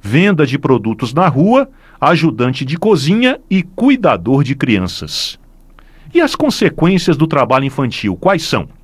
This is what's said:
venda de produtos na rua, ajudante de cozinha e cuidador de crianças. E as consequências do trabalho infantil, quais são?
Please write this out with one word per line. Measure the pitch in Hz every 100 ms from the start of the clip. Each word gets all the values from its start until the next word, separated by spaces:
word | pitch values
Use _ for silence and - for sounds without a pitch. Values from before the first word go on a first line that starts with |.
venda | 101 127 196 175 143
de | 135
produtos | - 127 104 110 120
na | 139 185
rua, | 131 180 254 269 - - -
ajudante | 143 165 160 110 123 127
de | 131 165
cozinha | 214 190 135 208 254 269 -
e | 190
cuidador | 175 - 254 262 185 107 87 135
de | 143
crianças. | 139 135 104 92 - 78 - - - - - - - - - -
E | 339
as | 302 -
consequências | 302 - 202 - 156 190 - 147
do | 156
trabalho | 151 117 131
infantil, | 135 131 131 - 107
quais | 90 180 190
são? | - 120 82 -